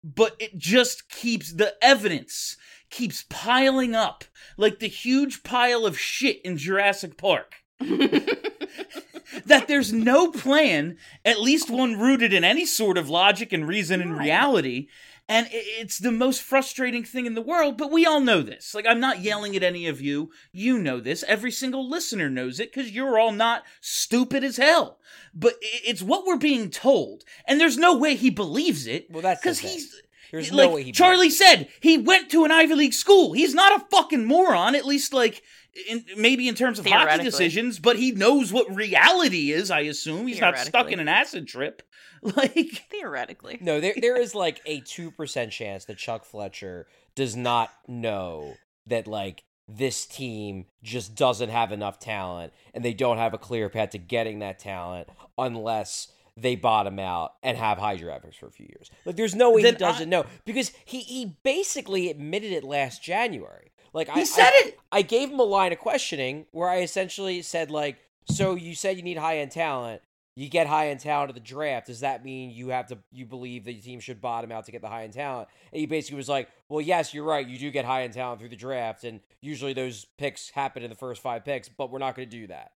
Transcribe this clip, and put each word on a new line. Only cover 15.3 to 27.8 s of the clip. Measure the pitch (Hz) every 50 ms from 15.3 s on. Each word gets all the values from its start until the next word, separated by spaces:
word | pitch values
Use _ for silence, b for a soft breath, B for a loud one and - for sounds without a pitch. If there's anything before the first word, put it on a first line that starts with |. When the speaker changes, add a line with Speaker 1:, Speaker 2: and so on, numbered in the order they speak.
| 214 226 233
Speaker 1:
i-, | 233 220
it's | 226 208 202 220 220 226 190 - -
the | 180 247 233
most | 226 254 262 262 - -
frustrating | - 262 269 262 262 - - 262 254 233 240 226
thing | - - 254 247
in | 240 226
the | 226 226
world, | 240 330 349 320 294 247
but | 214 302 277
we | 302 330 330
all | 330 311 294
know | 269 247 220 175 135
this. | 104 - - - - -
Like, | 208 208
I'm | 226 233 233
not | 254 262 233 185 180
yelling | 208 208 208 208 202 196
at | 190 180
any | 180 180 175 170 165
of | 147 127
you. | 135 139 143 143 156 160 b b b b b
You | 180 202 247 254 240
know | 185 143 127 123
this. | 107 120 156 165 -
Every | - 208 208 208 254
single | - - 262 262 247 269 269 247
listener | 277 330 - - 240 202 165 143
knows | 131 127 127 127 127 143
it | 226 233 -
'cause | 262 277 233
you're | 196 226 269 269 247 220
all | 226 226 208
not | 202 226 233 233 - - b b b
stupid | b - - - - - 226 240 254 247 - 277 254
as | 277 233
hell. | - 262 294 330 339 - - - _ b b b b b b b
But | 170 165 240 233
i-, | - 208 220 220 240 214
it's | 220 240 - 190
what | 190 302 392 370
we're | 381 359
being | 262 - 302 285 240 220 180
told. | - - - - 277 202 135 101 101 - - B B B B
And | - 269 294
there's | 330 330 233
no | 240